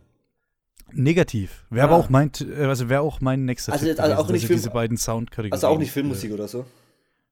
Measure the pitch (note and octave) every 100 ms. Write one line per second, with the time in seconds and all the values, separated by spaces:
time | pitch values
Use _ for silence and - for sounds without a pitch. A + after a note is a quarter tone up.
0 | _ _ _ _ _ _ _ _ - -
1 | C3+ E3+ D3+ A2 F#2 - - A2 D3 E3+
2 | - C3 D3 - A#2 D3 C#3 B2+ A#2+ C#3
3 | D3+ - C3 C3+ B2+ B2 - C#3+ D#3 D#3
4 | D#3 D3 D#3 F3 A#2 E3+ B2 A#2+ A2+ A#2
5 | - A#2 A#2 - G#2+ G2 C3+ D#3 C#3 C#3
6 | C#3+ A2 G#2+ G#2 G#2 B2 B2+ _ _ _
7 | _ _ _